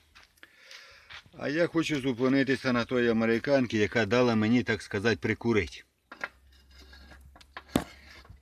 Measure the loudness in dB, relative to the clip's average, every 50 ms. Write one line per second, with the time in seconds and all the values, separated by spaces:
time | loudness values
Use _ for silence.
0 | _ _ _ -20 -20 _ _ _ -20 -20 _ _ -20 -20 -20 -20 -20 -20 -20 -20
1 | -20 -20 -20 -20 -20 -20 -16 -10 -8 -6 -2 -2 -2 0 0 -2 -2 -2 -2 -2
2 | -2 -2 -2 0 0 2 2 2 2 2 0 -2 0 -2 0 0 -2 -2 0 0
3 | 2 2 2 2 2 2 0 0 0 0 0 0 0 0 0 0 0 2 2 0
4 | 0 2 2 2 4 4 2 2 2 2 2 2 2 0 -4 -4 -6 -6 -6 -2
5 | 0 0 0 0 0 -4 -4 -2 -2 0 0 0 0 -4 -8 -16 -20 _ _ _
6 | _ -20 -20 -14 -14 -16 _ _ _ _ _ _ _ _ -20 -20 -20 -20 -20 -20
7 | -20 -20 -20 -20 -20 -20 -20 -20 -20 _ -20 -20 -10 -4 -4 -4 -4 -6 -14 -20
8 | -20 -20 -20 -20 -20 -20 -20 -20